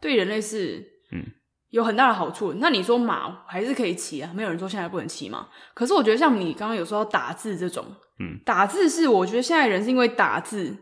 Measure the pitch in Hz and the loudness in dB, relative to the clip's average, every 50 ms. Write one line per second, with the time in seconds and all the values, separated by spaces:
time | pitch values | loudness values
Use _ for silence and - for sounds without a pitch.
0 | - 302 269 214 185 196 214 220 214 214 214 214 180 131 85 78 - - _ _ | -2 2 2 2 2 2 0 -2 -4 -4 -4 -4 -4 -4 -6 -8 -12 -18 _ _
1 | _ - - 85 - - - _ _ _ _ _ _ _ - 226 226 233 208 233 | _ -10 -10 -10 -10 -10 -14 _ _ _ _ _ _ _ 0 0 2 2 4 4
2 | 269 247 214 185 165 160 175 - 214 175 143 202 269 339 254 190 180 233 240 247 | 4 4 4 2 -2 -4 -4 -4 -4 -4 -2 0 2 2 2 2 2 2 2 2
3 | 240 226 220 208 - - 185 - - - - 180 214 254 269 - 233 175 175 175 | 2 0 0 -2 -4 -8 -10 -12 -14 -10 -6 -4 -4 -2 -2 0 0 -2 -2 -4
4 | - - 156 139 147 170 170 202 220 190 165 170 185 190 214 202 170 175 190 165 | -6 -8 -8 -8 -10 -8 -6 -6 -4 -4 -4 -4 -6 -6 -6 -6 -6 -6 -6 -6
5 | 107 160 - - 143 98 - - - - - - - - - - 240 262 403 330 | -6 -6 -8 -10 -10 -10 -10 -10 -12 -14 -18 -20 -20 -12 -6 -2 0 2 4 4
6 | 220 220 220 247 330 302 240 202 180 160 143 - 208 220 226 196 170 170 208 208 | 6 4 4 6 6 4 4 4 0 -2 -4 -4 -4 -4 -4 -4 -4 -2 -2 -2
7 | 220 214 214 165 123 131 175 - - 220 190 160 180 175 - - - - 196 - | -2 0 0 -2 -2 -2 -8 -8 -6 -6 -6 -4 -4 -6 -6 -8 -10 -12 -16 -20
8 | _ _ _ - 95 87 - 104 - 247 214 180 202 196 196 403 370 311 - 330 | _ _ _ -10 -10 -8 -10 -8 -4 0 2 2 2 2 2 2 2 2 4 4
9 | 330 262 220 185 185 185 220 240 254 330 330 320 269 226 190 185 214 240 254 254 | 4 4 6 4 4 2 0 0 0 2 2 4 4 4 2 0 0 2 2 4
10 | 240 233 240 - 190 139 104 165 - - 214 202 175 123 104 - | 4 2 4 2 2 2 2 -2 -4 -6 -6 -6 -4 -6 -6 -10